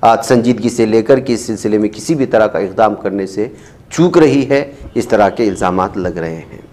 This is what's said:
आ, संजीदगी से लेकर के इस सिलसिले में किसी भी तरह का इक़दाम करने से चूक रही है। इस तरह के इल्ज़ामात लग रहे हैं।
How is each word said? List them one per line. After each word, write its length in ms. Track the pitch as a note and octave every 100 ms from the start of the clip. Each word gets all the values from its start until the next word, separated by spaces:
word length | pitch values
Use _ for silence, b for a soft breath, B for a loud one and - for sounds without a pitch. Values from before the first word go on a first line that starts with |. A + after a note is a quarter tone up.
आ, 120 | A#2 A#2
संजीदगी 520 | - B2+ A#2 A#2 A2+
से 160 | A#2+ A2
लेकर 340 | A2+ G#2+ C3+
के 140 | B2+
इस 140 | A2+ -
सिलसिले 300 | G#2+ A2 G#2+
में 120 | G#2
किसी 260 | G#2+ - D#3+
भी 100 | C3
तरह 200 | A2+ G#2+
का 120 | E2
इक़दाम 340 | F#2+ F#2+ A2 G2+
करने 320 | G2+ G2 F#2+
से 240 | - A2+ B B B -
चूक 260 | - F3 E3+
रही 260 | D#3 C#3
है। 280 | B2+ C#3 C#3+ B B A#2
इस 120 | A2
तरह 200 | G#2+ G2+
के 160 | F#2 A2
इल्ज़ामात 520 | F#2 F#2+ F2+ F#2+ G#2
लग 200 | F2+ E2+
रहे 140 | E2
हैं। 320 | E2 D2 - -